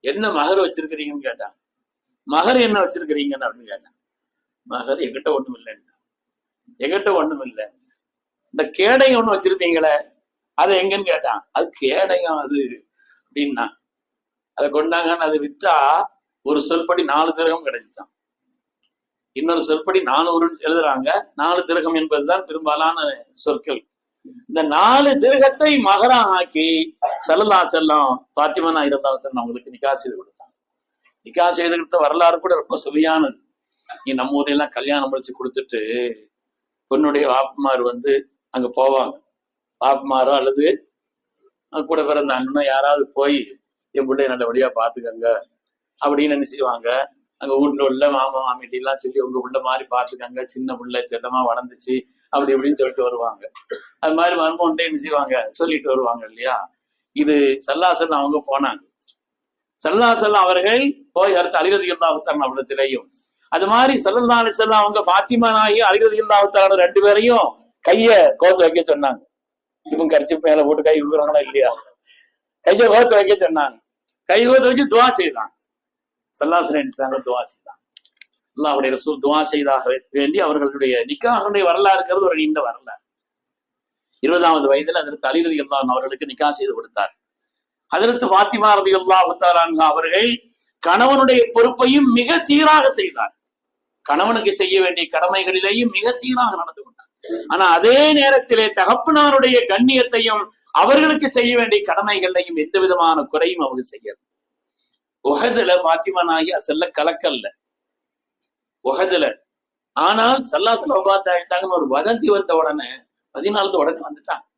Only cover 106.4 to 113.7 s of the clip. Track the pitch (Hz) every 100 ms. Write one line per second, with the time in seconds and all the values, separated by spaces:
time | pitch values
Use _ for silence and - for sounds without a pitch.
106.4 | 160 170 - 156 175 - 151 196 170 131
107.4 | 101 _ _ _ _ _ _ _ _ _
108.4 | _ _ _ _ 131 135 185 175 139 -
109.4 | _ _ _ _ _ - 165 214 226 269
110.4 | 262 302 214 233 311 190 190 196 190 175
111.4 | 175 180 190 180 147 135 165 233 214 202
112.4 | 180 165 156 151 123 131 _ _ _ -
113.4 | 180 208 196